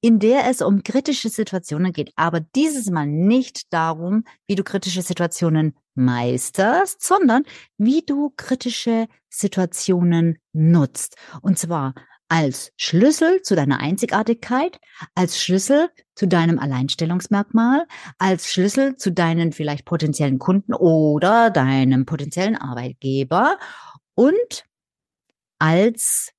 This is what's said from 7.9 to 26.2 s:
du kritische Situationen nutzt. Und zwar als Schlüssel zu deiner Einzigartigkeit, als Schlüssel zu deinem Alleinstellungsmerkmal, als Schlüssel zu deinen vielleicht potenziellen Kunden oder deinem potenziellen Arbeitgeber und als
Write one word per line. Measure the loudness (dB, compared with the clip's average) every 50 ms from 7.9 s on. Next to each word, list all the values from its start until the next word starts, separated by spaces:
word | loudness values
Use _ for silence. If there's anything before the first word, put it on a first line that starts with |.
| 2 0 0
du | -2 -4 -2 -2 -4
kritische | _ -10 -6 -6 -4 -4 -4 -6 -6 -4 -2 -2 0 0 -2 -4 _ _ _ _
Situationen | -10 -4 -4 -2 -2 0 -2 -2 -4 -6 -2 0 0 2 2 2 4 4 2 2 0 -2 _ _ _
nutzt. | 2 4 6 6 6 4 2 _ -8 -12 -12 -12 _ -20 -20 -20 -6
Und | -2 -2 -2
zwar | -2 -2 -4 -4 -4 -4 -4 -6 -10 -18 _ _ _ _ _
als | 0 2 2 0 -2 -4 -12 -16 _
Schlüssel | _ -8 0 2 4 4 4 4 4 2 2 2 0 0
zu | 0 0
deiner | 0 2 0 0 0
Einzigartigkeit, | -2 -4 -2 -4 -4 -2 -2 -2 0 0 -4 -4 -4 -4 -2 -2 -2 -4 -6 -12 _ _ _ -20 -20 -12 _
als | -2 -2 -2 -2 -4
Schlüssel | -2 0 0 0 2 2 2 2 2 0 _ _ _ _ _
zu | -4 -2
deinem | 2 2 4 4 2 2 0
Alleinstellungsmerkmal, | -2 -4 -2 -2 -2 -2 -2 -4 -4 -2 -2 -4 -2 -2 -2 -2 -2 _ 0 0 2 2 2 0 0 _ -10 -20 -20 -20 -6 _
als | 0 0 0 0 -2 -6
Schlüssel | -2 0 0 0 0 0 0 0 -2
zu | _ -4 -4 0
deinen | 0 0 0 2 0 0 -2 -2
vielleicht | -4 -6 -6 -6 -8 -6
potenziellen | -6 -4 -2 -2 -2 -2 0 0 0 0 -2
Kunden | 0 0 0 0 0 -2 -4
oder | 0 2 4 4 4 4 2 2 2 2 4 4 4 4 4
deinem | 2 2 2 2 2 2 2 2 2 2 0
potenziellen | -2 -4 -8 -8 -8 -4 -4 -2 -2 -2
Arbeitgeber | -4 -6 -8 -8 -8 -10 -10 -12 _ -6 -4 -4 -2 -2 0 0 0 2 2 0 -2 -8 -18 -20 -20 -20 -20 -20 -20 _ _ _
und | 2 4 4 4 2 -2 -4 -8 -18 -18 _ _ _ _ _ _ _ _ _ _ _ _ _ _ _ _ _ _ _
als | 0 2 4 4 4 2 0 -2 -4 -4 -4 -4